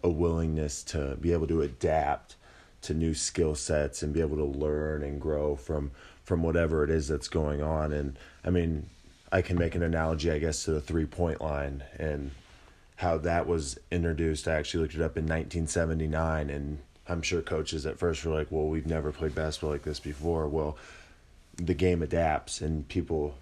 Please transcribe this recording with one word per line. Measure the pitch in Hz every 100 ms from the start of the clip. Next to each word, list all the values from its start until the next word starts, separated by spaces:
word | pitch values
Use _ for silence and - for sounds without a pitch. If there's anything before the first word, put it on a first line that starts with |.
a | 87
willingness | 78 85 82 82 78 76 -
to | - 80 69 67
be | 85
able | 85 78
to | 82
adapt | 71 64 85 78 71 73 - - - - - -
to | -
new | 78 82 80
skill | - - 80 76
sets | - 76 73 -
and | 76
be | 78
able | 78 76
to | 71
learn | 69 76 76 78 76
and | 71 71
grow | 78 76 73 71
from, | - 76 71 - - -
from | - 87
whatever | 82 85 80 78
it | 73
is | 80 71
that's | 73 -
going | 82 76 73
on. | 76 78 76
And, | 73 71 67 - -
I | 87
mean, | 90 82 78 - - - - -
I | 92
can | 90 87
make | 82
an | 87
analogy, | 85 82 80 80 82
I | 76
guess, | 80 76 -
to |
the | 78
three-point | 73 82 78 - 85 -
line | 78 71 71 69 69 -
and | 78 73 69 69 - - - - - -
how | 90 82
that | 85 85 80
was | 82 69 - -
introduced. | 87 85 78 80 76 -
I |
actually | 78 73 85
looked | 78
it | 78
up | 80 80
in | 78
nineteen | 80 - 85 78
seventy-nine, | 87 80 80 78 78 80 78 73
and | 71 73 76 - - -
I'm | 85
sure | 78 87
coaches | - 80 76 80 71
at | 67
first | 87 78
were | 82
like, | 80 73
"Well, | 78 76
we've | 78 73
never | 80 76
played | 73 78 73
basketball | 78 - 78
like | 73
this | 78 73
before." | 76 71 80 82 76
Well, | 78 76 76 - - - - - - - -
the | 87
game | 78 92 87
adapts, | 76 85 80 71 - -
and | 78 78 73
people | 92 78 80 73 71